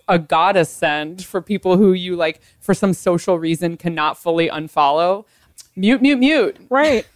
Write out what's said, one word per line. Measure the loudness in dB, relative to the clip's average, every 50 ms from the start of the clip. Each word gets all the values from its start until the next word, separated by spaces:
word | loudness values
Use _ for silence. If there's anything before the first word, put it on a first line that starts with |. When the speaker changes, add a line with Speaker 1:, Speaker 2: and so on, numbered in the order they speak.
| _
Speaker 1:
a | 0 0
godsend | 0 0 0 0 2 2 2 2 2 0 0 -2 -4 -2 -2 -2 -2 -6 -8 -12 -14 -12
for | -10 -8 -8
people | -6 -6 -6 -4 0 2 2
who | 4 4 4
you, | 2 0 -2 -6 -4
like, | -4 -4 -4 -4 _ _ _ _ _
for | -4 -2 -2
some | 0 0 -2 -2
social | -2 -2 -2 -2 0 0 -2 -2
reason | 0 0 -2 -2 -2 -4 -4 -6
cannot | -6 -8 -6 -4 -2 -2 -4 -4
fully | -4 -4 -2 0 0 0 -2
unfollow. | -4 -6 -10 -4 0 2 2 2 2 2 0 0 -2 -4 -6 _ _ _ _ _ _ -20 -20 _ _
Mute, | -2 0 2 2 4
mute, | 4 2 2 4
mute. | 2 2 2 2 0 0 -4 -8 -8 -2
Speaker 2:
Right. | 0 0 2 2 0 -2 -4 _ _